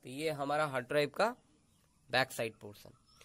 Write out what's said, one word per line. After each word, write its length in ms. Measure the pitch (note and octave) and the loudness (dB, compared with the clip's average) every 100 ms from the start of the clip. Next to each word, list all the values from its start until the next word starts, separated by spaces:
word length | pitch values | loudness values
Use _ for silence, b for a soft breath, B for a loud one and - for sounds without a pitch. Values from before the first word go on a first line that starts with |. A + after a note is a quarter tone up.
तो 60 | C3 | -10
ये 200 | C3+ D#3 | -4 -2
हमारा 360 | C#3+ C#3 D3 D#3 | -2 0 2 2
hard 220 | C3 B2 | 0 0
drive 220 | D3 D3 | 2 2
का 260 | - G#3 B3 _ _ _ _ _ _ _ | 2 0 0 _ _ _ _ _ _ _
बैक 220 | B2 C3 | 2 2
साइड 240 | - A2+ - | -2 -6 -6
portion। 360 | G#2 G2+ - - _ b | -18 -18 -20 -20 _ b